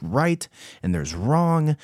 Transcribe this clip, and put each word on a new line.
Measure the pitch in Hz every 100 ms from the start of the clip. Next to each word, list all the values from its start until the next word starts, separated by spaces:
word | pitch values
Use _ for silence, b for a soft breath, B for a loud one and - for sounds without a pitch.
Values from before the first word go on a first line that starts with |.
right | 82 120 170 170 - B B B
and | 92
there's | 87 73
wrong | 82 110 160 170 165 156 147